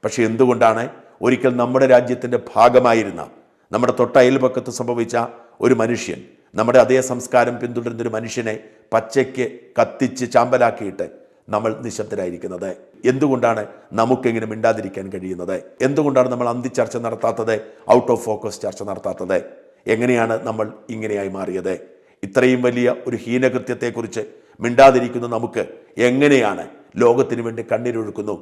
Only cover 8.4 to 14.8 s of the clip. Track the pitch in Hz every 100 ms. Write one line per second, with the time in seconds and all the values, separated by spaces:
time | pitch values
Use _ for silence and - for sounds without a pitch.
8.4 | 113 110 - _ _ 110 - 135 131 -
9.4 | 117 - - - - - 127 - 120 120
10.4 | 123 127 120 - 101 95 85 - - _
11.4 | - 104 110 110 117 101 104 101 92 87
12.4 | 95 90 95 90 - _ 120 131 143 131
13.4 | 117 110 104 - - 104 117 127 127 113
14.4 | 110 110 113 110